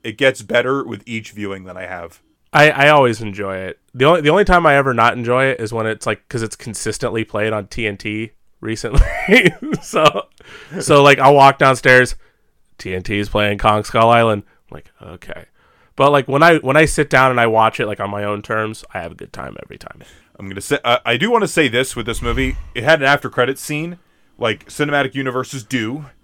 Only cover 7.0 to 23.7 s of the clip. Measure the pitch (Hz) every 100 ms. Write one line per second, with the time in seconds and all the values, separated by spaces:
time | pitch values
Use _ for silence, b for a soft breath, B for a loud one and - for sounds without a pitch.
7 | 120 113 107 107 110 107 98 - 110 101
8 | 104 107 110 _ _ _ 110 110 117 135
9 | - - - 233 185 - 294 285 - 165
10 | 156 - - _ B B B 147 - 147
11 | 143 139 135 143 135 135 135 127 135 127
12 | 123 - _ _ _ _ _ _ - 92
13 | 92 101 101 104 104 101 113 107 104 117
14 | 113 117 113 104 - _ _ 78 - _
15 | - 87 - 85 85 _ _ _ _ -
16 | 139 143 127 139 165 160 127 143 156 -
17 | 143 135 131 123 117 110 110 - 107 104
18 | 101 101 104 104 - 110 110 110 - 92
19 | 85 90 - - 65 50 - - - -
20 | - b b _ 98 98 - 143 120 120
21 | - 120 202 233 196 - 139 113 131 -
22 | 113 110 120 117 131 - - 123 123 160
23 | 135 143 123 - 123 135 -